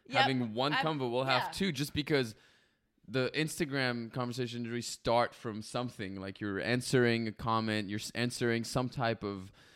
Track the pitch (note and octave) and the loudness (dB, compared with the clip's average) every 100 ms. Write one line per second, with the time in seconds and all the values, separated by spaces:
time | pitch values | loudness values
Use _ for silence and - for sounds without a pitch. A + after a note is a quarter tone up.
0 | - C3 C4+ C3 A#2+ G#2+ C3+ A#3 D#3+ D#3 | -2 2 4 4 0 0 2 2 2 0
1 | B2+ A#2+ C3 B2+ A2+ - G3 C#3 D3 - | 0 2 2 2 2 0 -2 0 -4 -4
2 | C#3 D3 A#2+ A2 - _ _ _ _ _ | 0 0 0 -6 -18 _ _ _ _ _
3 | - A#2 B2+ - D#3 - D#3+ C#3 B2+ A#2+ | -6 -2 0 0 -2 -2 -2 0 0 -2
4 | A2+ C3 B2 A#2+ B2 A#2+ A#2 A#2+ A2+ - | -4 -4 -4 -4 -4 -4 -6 -6 -6 -4
5 | - A#2 A#2+ - A#2+ G#2+ G#2+ B2 B2 - | 2 4 4 0 -8 -8 -6 -4 -4 -6
6 | G2 G2 F#2+ G2 G#2+ G2 - B2 B2 C3 | -8 -6 -8 -4 -2 0 2 0 4 6
7 | A#2+ A#2 A2+ G#2+ A#2+ A2+ A2 G#2+ G2 G#2 | 6 4 0 -4 0 2 2 0 -2 -4
8 | - A#2 A#2+ - B2 A#2 A2+ - B2+ - | -6 -2 -2 0 2 2 0 -2 -2 0
9 | A#2 A2 G#2 G2+ F#2+ - - | 0 0 -2 -6 -8 -18 -20